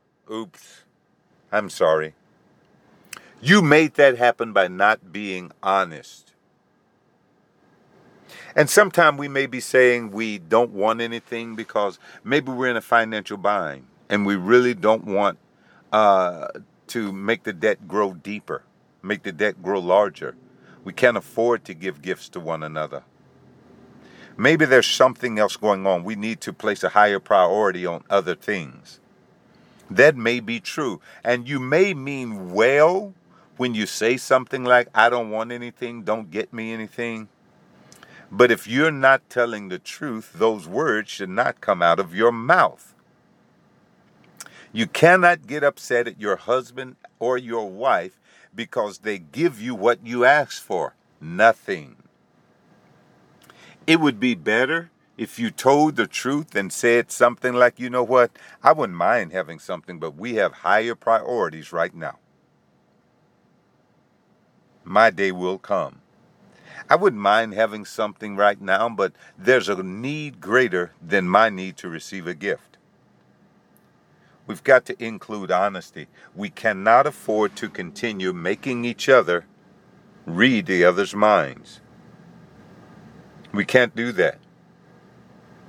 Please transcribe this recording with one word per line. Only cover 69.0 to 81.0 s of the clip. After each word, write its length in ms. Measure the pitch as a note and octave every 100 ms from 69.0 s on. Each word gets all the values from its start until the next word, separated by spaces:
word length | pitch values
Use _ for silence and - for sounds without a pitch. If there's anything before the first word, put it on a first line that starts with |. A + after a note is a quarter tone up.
| F#2+ - - -
there's 320 | F#2+ B2+ F#2+
a 140 | F#2
need 580 | F#2 F#2+ B2+ D3+ D3 A2+
greater 520 | F#2+ A#2+ B2 F2+ F2 _
than 260 | E2 G2 F2+
my 200 | G2+ A2+
need 280 | F#2+ F#2+ E2+
to 100 | F2
receive 380 | D#2+ - G2 E2+
a 80 |
gift." 340 | E2 G2 - _ _ _ _ _ _ _ _ _ _ _ _ _ _ _ _ _ _ -
We've 140 | G#2
got 200 | - B2+ -
to 140 | -
include 520 | A2+ G#2 - G#2+ F#2+
honesty. 560 | F2+ G2+ F#2+ - - D2 _ -
We 160 | - G3
cannot 560 | - A2+ G2 G#2 B2 C#3+
afford 480 | - - G#2+ G#2
to 140 | - G#2
continue 640 | - F2 - A#2+ G2+ F#2
making 520 | F2 E2+ G#2+ C#3 B2
each 240 | A#2+ A#2 -
other 380 | B2+ E2+ F2 - _ _ _ _ _ _ _ -
read 400 | E2+ B2+ A2+ F2
the 180 | F2+
other's 300 | F2 F2+